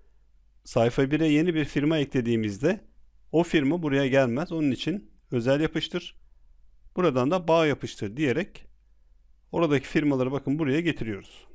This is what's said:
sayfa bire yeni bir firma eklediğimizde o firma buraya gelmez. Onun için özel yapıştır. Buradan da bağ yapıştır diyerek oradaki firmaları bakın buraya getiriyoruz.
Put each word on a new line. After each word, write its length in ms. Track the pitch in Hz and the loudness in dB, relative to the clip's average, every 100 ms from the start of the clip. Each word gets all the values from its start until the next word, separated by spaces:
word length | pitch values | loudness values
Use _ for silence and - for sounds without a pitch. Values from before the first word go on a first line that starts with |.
| _ _ _ _ _ _ | _ _ _ _ _ _
sayfa 480 | - 123 117 147 139 | -4 0 2 2 0
bire 160 | 151 160 | 2 2
yeni 280 | 147 180 156 | 2 2 0
bir 100 | 143 | -2
firma 320 | 143 156 160 | 0 0 0
eklediğimizde 840 | 135 135 117 113 107 98 147 208 - - - _ - | 0 -2 0 0 -2 -2 -2 -2 -8 -20 -20 _ -2
o 120 | 156 | 0
firma 400 | 170 165 135 175 | 2 2 2 0
buraya 240 | 151 139 135 | 0 0 2
gelmez. 440 | 135 127 123 175 | 2 2 0 -4
Onun 200 | 165 147 | -2 -2
için 400 | 117 156 202 - _ - | -2 -4 -6 -8 _ -6
özel 300 | 123 117 143 | -2 0 0
yapıştır. 580 | 156 160 - 180 - - - _ - - - - - - | 0 -4 -6 -8 -10 -18 -20 _ -20 -20 -20 -20 -10 0
Buradan 360 | 175 127 127 | 0 2 2
da 160 | 185 165 | 0 2
bağ 180 | 165 156 | 2 2
yapıştır 520 | 127 120 - 104 123 | 0 -6 -8 -8 -2
diyerek 480 | 147 123 202 - - _ _ _ _ _ _ _ _ | 0 0 -4 -10 -20 _ _ _ _ _ _ _ _
oradaki 360 | - 151 139 - | 0 2 2 0
firmaları 440 | 160 147 131 127 | 0 2 2 0
bakın 280 | 139 135 147 | -2 -2 -2
buraya 220 | 147 147 | 0 0
getiriyoruz. 640 | 170 - 113 95 - - - | 0 -2 -4 -8 -12 -20 -20